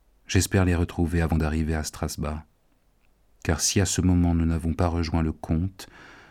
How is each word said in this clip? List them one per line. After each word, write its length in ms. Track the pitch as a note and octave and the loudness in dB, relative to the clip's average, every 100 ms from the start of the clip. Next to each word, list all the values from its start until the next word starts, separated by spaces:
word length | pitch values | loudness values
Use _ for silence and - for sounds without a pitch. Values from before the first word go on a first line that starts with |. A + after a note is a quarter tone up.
| _ _ - | _ _ -2
J'espère 380 | G2 E2+ G2 | 0 2 2
les 100 | F2+ | 2
retrouver 460 | E2+ F2 - E2+ E2+ | 2 0 0 0 0
avant 160 | E2 D#2+ | 2 0
d'arriver 380 | D#2 D#2 D#2 | 0 0 -2
à 100 | D#2+ | -2
Strasbach. 600 | D2+ - D#2+ - D2 D#2 - _ _ _ _ _ _ _ _ _ | -6 -6 -8 -6 -6 -8 -12 _ _ _ _ _ _ _ _ _
Car 180 | - D#2 | -4 -2
si 180 | - G#2 | 0 0
à 60 | |
ce 160 | F#2+ - | 0 2
moment 340 | F#2 F2+ E2+ | 2 4 4
nous 120 | E2+ E2 | 2 0
n'avons 260 | E2 E2 | 0 -2
pas 160 | - F2 | 0 0
rejoint 340 | E2+ D#2+ E2 | 0 -2 0
le 100 | D#2+ | -2
comte, 540 | D#2 - D#2+ F#2+ - - - - - - | -4 -4 -2 -2 -8 -20 -20 -20 -20 -20